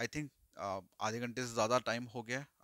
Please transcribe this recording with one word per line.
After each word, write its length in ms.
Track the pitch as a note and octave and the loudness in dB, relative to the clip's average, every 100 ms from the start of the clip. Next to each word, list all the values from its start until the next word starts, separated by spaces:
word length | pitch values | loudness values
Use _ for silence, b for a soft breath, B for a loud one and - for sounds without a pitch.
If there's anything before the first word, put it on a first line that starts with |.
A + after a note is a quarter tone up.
I 40 | |
think, 240 | A#2 D3 C#3+ - _ - | -2 -2 -6 -10 _ -6
अ, 220 | G2 G2 F#2 - | -4 -2 -6 -2
आधे 200 | G#2+ A2+ | -2 0
घंटे 260 | A#2+ A#2 B2 | -2 -2 0
से 80 | |
ज़्यादा 240 | A#2 A2 B2 | 4 6 6
टाइम 260 | A#2+ A#2 | 4 -2
हो 180 | B2 B2 | -4 -8
गया 180 | A2 B2+ | -4 -4
है। 80 | C#3+ _ | -6 _